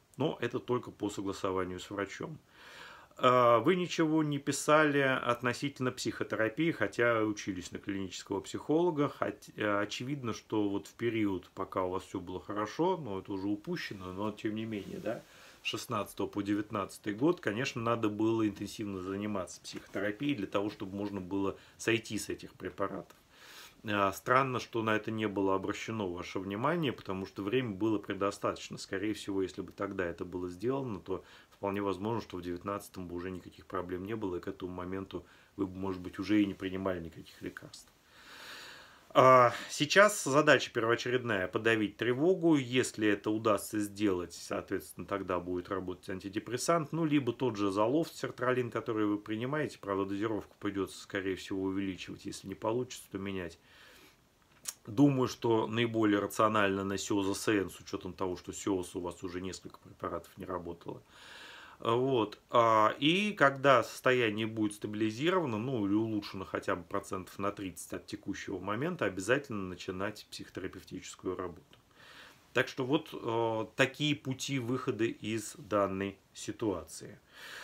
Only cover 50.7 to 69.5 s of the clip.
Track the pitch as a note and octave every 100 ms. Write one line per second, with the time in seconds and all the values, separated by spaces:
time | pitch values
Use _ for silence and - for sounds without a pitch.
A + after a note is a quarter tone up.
50.7 | G2 F#2 - - G2 F#2+ F2+ - G2 F#2+
51.7 | F#2+ F#2+ F2 - - F#2+ - G2+ F#2+ A2
52.7 | A#2+ A#2+ - - G2 G2 F#2+ E2+ - -
53.7 | - - - - _ _ _ _ _ -
54.7 | - - G#2+ C#3+ C3 A#2+ - A#2+ A2+ G#2
55.7 | A2+ A#2+ A2+ A2 G2+ G2 - A2 A2 G2+
56.7 | G2 G2 G2 - G#2 G2 G2 - G#2 F2
57.7 | - - G2 F#2 F2 F#2+ F2+ - F2+ G#2+
58.7 | F#2+ F2+ F#2 F2 F2 F#2 F2+ F#2 F2 F#2
59.7 | - - - F#2 E2+ - - F#2 F2+ E2+
60.7 | E2 - - - - - - - - -
61.7 | - A#2 A#2+ C3+ B2+ G#2 - - A#2+ A2+
62.7 | A2 G#2+ - C#3+ F#3 G#3 - C#3 C3+ C#3
63.7 | B2 G#2+ - C3 B2+ A#2 G#2 A2 A2 G#2+
64.7 | G#2 G#2 G#2 A2 A2 D#3+ F#3 D3 G#2+ B2+
65.7 | B2 G2+ G#2 A2+ G#2+ - F#2+ F#2 F#2+ -
66.7 | F#2 E2 G2 - G2 F2 - G2+ G2+ F#2+
67.7 | E2+ - F2+ - G2+ - F#2 - F#2 F#2
68.7 | G#2+ D#3+ F3 G#2 F#2+ F#2+ C#3 C#3+